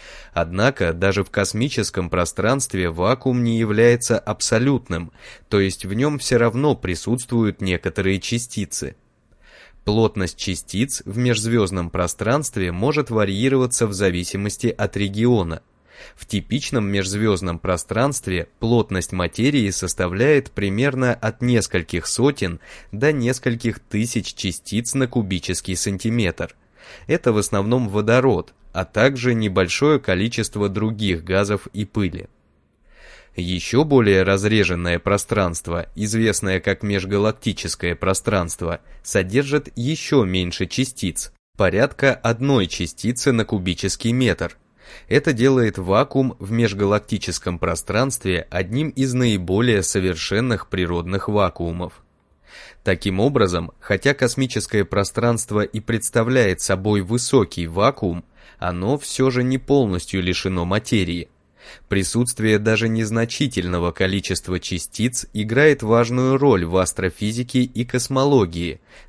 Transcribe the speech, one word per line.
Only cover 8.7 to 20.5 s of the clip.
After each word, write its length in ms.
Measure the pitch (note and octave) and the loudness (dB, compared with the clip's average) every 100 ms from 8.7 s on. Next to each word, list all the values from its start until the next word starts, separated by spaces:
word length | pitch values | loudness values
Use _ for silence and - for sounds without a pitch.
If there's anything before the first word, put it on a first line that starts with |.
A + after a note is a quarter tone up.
| - C2+ - _ _ _ _ _ - - - | -6 -10 -12 _ _ _ _ _ -20 -20 -10
Плотность 540 | - G#2+ A2 G#2 F2+ - | -2 2 2 2 -4 -4
частиц 640 | - F2 - F#2+ C3+ - | -6 -6 -6 -4 -4 -4
в 140 | - G#2 | -8 -2
межзвёздном 720 | B2 A2 A2+ A#2 F#2+ F#2+ F2 | 0 0 2 2 2 -2 -4
пространстве 800 | F2+ F2+ - G2+ C#3+ D3 - F2+ | -2 -2 -2 0 0 -2 -4 -4
может 400 | F2 B2 D3+ B2+ | -2 -2 0 0
варьироваться 800 | A2 G2+ G2 C3 C3+ B2 - A2 | 0 0 0 2 2 0 0 -2
в 40 | |
зависимости 760 | F#2+ G2 F2+ F2 G2 G2+ - A#2 | 0 0 0 -4 -4 -4 -2 -4
от 280 | - G#2 G2+ | -2 -4 -2
региона. 680 | G2+ G#2 A#2+ A#2 E2+ D#2+ _ _ _ - - | -4 0 2 2 0 -6 _ _ _ -20 -20
В 120 | - - | -20 -6
типичном 580 | G#2 - C3+ - C3 | -6 -2 -6 -2 -2
межзвёздном 760 | G2+ G2+ F#2 G#2 A2 F#2 F#2 E2+ | 0 -2 -2 0 2 0 -2 -4
пространстве 880 | F#2 F2+ - G2 C#3 C3+ - F2+ - - | -2 -4 -2 0 0 -2 -4 -4 -4 -4
плотность 500 | A2+ A#2 G#2 F#2+ - | 2 2 2 -2 -4
материи 580 | F#2 F2 - B2+ C#3+ G2+ | -2 -4 0 2 2 0
составляет 840 | - F2+ - F2+ F#2 C3 D3 C3+ | 0 -4 -2 -2 0 2 2 0